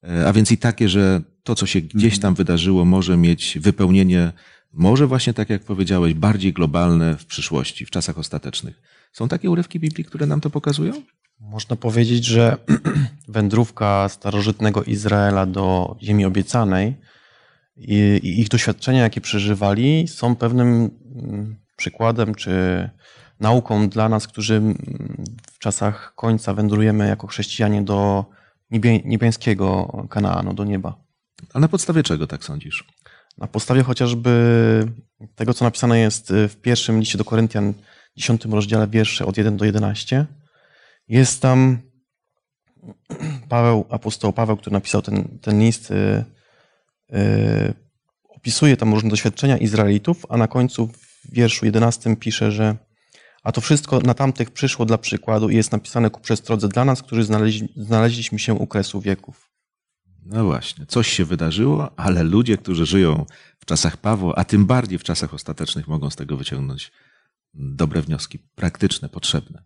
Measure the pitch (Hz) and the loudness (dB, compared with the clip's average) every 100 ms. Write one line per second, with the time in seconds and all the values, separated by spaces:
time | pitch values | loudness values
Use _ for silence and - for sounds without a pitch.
0 | 87 85 80 107 107 117 120 110 110 95 | -4 0 2 4 4 2 0 0 0 4
1 | 95 95 80 _ - 113 95 95 80 107 | 2 2 -2 _ -8 -4 -2 -2 -2 2
2 | 110 101 101 92 90 85 87 92 87 92 | 2 2 0 2 2 2 2 4 4 4
3 | 87 87 85 82 - - 80 - 95 95 | 4 4 4 2 -2 -2 0 2 4 4
4 | 95 90 87 85 _ _ _ 78 90 127 | 4 4 0 -4 _ _ _ 0 4 4
5 | 143 127 123 110 107 104 - 95 92 92 | 4 2 -2 -2 -2 -4 -4 -4 0 2
6 | 85 80 101 104 95 90 82 78 87 85 | 2 2 2 2 0 0 0 2 2 2
7 | 82 76 - - - 78 64 - - 92 | 2 -2 -8 -10 -6 -4 -6 -10 -10 -8
8 | 82 78 76 76 - - - - _ _ | -8 -8 -8 -10 -10 -12 -12 -18 _ _
9 | _ - 117 175 190 170 175 175 160 156 | _ -8 -6 -4 -2 -2 -2 -4 -6 -6
10 | 160 147 147 151 151 147 147 143 160 285 | -12 -4 -2 -2 -2 -4 -4 -2 -4 -6
11 | 277 _ _ _ 107 107 - 117 120 113 | -14 _ _ _ -16 -14 -8 -4 -2 2
12 | 117 120 117 117 117 - - 147 156 151 | 2 2 2 4 4 2 0 0 0 -2
13 | 131 - - 110 104 110 117 - 104 98 | -2 -4 -8 -2 2 2 0 0 0 2
14 | 98 - 101 101 101 107 107 101 107 107 | 0 -2 -6 -2 -2 0 0 0 -2 -2
15 | 104 104 101 98 95 92 95 92 90 - | 0 2 4 2 0 0 0 0 -2 -6
16 | 107 104 98 95 92 123 110 92 104 139 | 0 2 2 0 -2 0 0 0 0 -4
17 | _ _ _ _ _ _ _ _ - 104 | _ _ _ _ _ _ _ _ -2 2
18 | 104 101 92 90 113 120 - - - 131 | 4 4 0 0 2 2 0 -4 0 2
19 | 117 - - 104 101 101 101 101 127 160 | 2 0 -6 -4 -2 0 0 2 2 2
20 | 165 - 120 120 117 123 123 117 113 - | 0 -2 -2 0 0 2 4 4 0 -4
21 | - 131 - 104 107 107 _ _ - - | -20 -16 -12 -10 -10 -12 _ _ -12 -2
22 | 113 117 107 107 - 92 92 92 92 - | -2 0 -2 -4 -4 0 0 0 -4 -12
23 | _ - - _ 107 123 120 107 104 107 | _ -20 -20 _ 2 2 2 0 0 0
24 | 110 110 - - 107 110 107 98 - - | 0 0 -4 -10 0 2 2 -2 -6 -10
25 | - - - - - _ 110 101 104 104 | -10 -10 -12 -14 -20 _ -6 -2 -4 -4
26 | - - 113 110 - 98 107 104 107 107 | -12 -6 -2 -2 -2 -2 0 2 2 2
27 | 101 104 104 - 104 - 107 104 101 101 | 0 -2 -6 -10 -8 -2 0 0 0 0
28 | 101 98 98 _ _ _ _ 113 113 113 | 2 0 -2 _ _ _ _ 0 4 2
29 | - 113 117 113 - 98 95 95 90 - | 2 0 0 0 0 0 0 0 -4 -8
30 | 104 - 101 90 95 95 101 101 92 - | -8 -2 -2 -2 -4 -4 -4 -4 -6 -12
31 | _ _ _ _ - 127 160 190 - 165 | _ _ _ _ -12 0 0 0 0 0
32 | 147 78 78 76 - 73 73 - - _ | 0 -2 -4 -8 -10 -12 -10 -12 -14 _
33 | _ _ _ - - 113 - 127 131 127 | _ _ _ -14 -8 -8 2 2 4 2
34 | 123 120 123 120 117 117 113 110 110 113 | 0 0 2 4 6 4 4 2 0 -6
35 | - _ 110 _ 113 120 120 113 123 117 | -18 _ -20 _ -4 0 0 0 2 4
36 | 110 - - 95 104 - - 120 - 110 | 4 0 -2 0 0 -2 -2 -2 0 0
37 | 107 95 110 113 113 107 101 101 _ _ | 0 -2 -2 0 0 0 -2 -4 _ _
38 | _ - - 113 113 107 101 110 107 110 | _ -10 -2 -2 0 -2 0 0 2 2
39 | 110 - - 98 107 104 104 104 104 101 | 0 -2 -4 -2 0 0 0 0 -2 -4
40 | - 131 151 - _ _ _ _ _ _ | -2 -2 -2 -6 _ _ _ _ _ _
41 | _ 113 131 - 135 127 131 123 - _ | _ 4 4 2 2 4 4 0 -6 _
42 | _ _ _ _ _ _ _ _ - - | _ _ _ _ _ _ _ _ -20 -20
43 | _ - 160 139 113 120 117 113 - 117 | _ -12 -8 -10 -4 2 4 2 0 -6
44 | 110 - 107 98 113 107 - 98 98 104 | -6 -4 -4 -2 -2 -2 -2 -4 -2 -4
45 | - 101 95 - - 104 113 113 - 98 | -2 -4 -6 -10 -2 2 4 2 -4 -2
46 | 101 104 113 _ _ _ _ _ _ _ | 0 0 -4 _ _ _ _ _ _ _
47 | _ - 101 104 107 107 104 107 _ _ | _ -2 0 2 2 0 -2 -6 _ _
48 | _ _ _ - - - 151 131 113 107 | _ _ _ -12 -6 2 4 4 4 2
49 | 110 104 117 - 139 127 113 107 104 104 | 2 0 -2 -2 0 2 0 2 2 2
50 | 104 170 - 120 110 127 123 - 113 117 | 0 -4 -2 0 0 0 -2 -2 -6 -6
51 | _ _ - 120 117 - 110 107 117 117 | _ _ -10 0 2 2 0 2 2 0
52 | - 110 - 107 107 104 107 107 _ _ | -2 -2 -2 -2 -2 0 0 -2 _ _
53 | _ _ _ _ - - 117 151 - 131 | _ _ _ _ -6 -4 0 0 2 0
54 | 127 120 139 131 113 - 135 - 113 113 | 2 0 0 -2 -6 -4 -4 -2 0 0
55 | - 110 - 110 110 113 110 107 - 123 | -2 -6 -2 0 2 2 2 -2 -4 0
56 | 113 - - 110 - 113 104 98 131 127 | 0 -2 -6 -6 -2 -2 0 0 0 0
57 | - 113 107 107 107 107 110 - 107 113 | -2 -2 0 2 0 0 -6 -12 0 2
58 | 113 117 113 107 - 107 104 104 98 104 | 2 0 -6 -6 -2 -2 -2 -4 -4 -6
59 | 98 95 - - _ _ _ _ _ _ | -4 -6 -6 -20 _ _ _ _ _ _
60 | _ 87 80 107 104 65 - - 73 120 | _ _ -8 -2 0 -2 -6 -14 -4 -2
61 | 110 - 82 85 80 78 123 147 76 - | 0 0 -2 0 -2 0 0 0 -4 -6
62 | 85 90 82 98 123 104 - 87 80 92 | -2 0 2 2 2 0 -2 -2 2 4
63 | 90 78 73 - _ _ - 80 85 - | 4 2 -4 -12 _ _ -6 -2 -2 -4
64 | - 110 92 - 90 104 98 127 113 90 | -4 -2 -2 -2 0 2 4 2 0 -8
65 | - 85 82 73 - 78 78 - 78 78 | -6 -6 -6 -10 -14 -10 -8 -8 -6 -6
66 | 71 - 71 73 69 67 69 67 - _ | -6 -10 -10 -8 -8 -8 -8 -10 -14 _
67 | _ _ _ _ _ 76 69 67 78 80 | _ _ _ _ _ -14 -12 -4 -2 -2
68 | 76 73 - - _ - 90 - 98 - | -4 -6 -8 -16 _ -6 -6 -2 -2 -2
69 | 71 - - 143 - - | -8 -10 -6 -6 -6 -20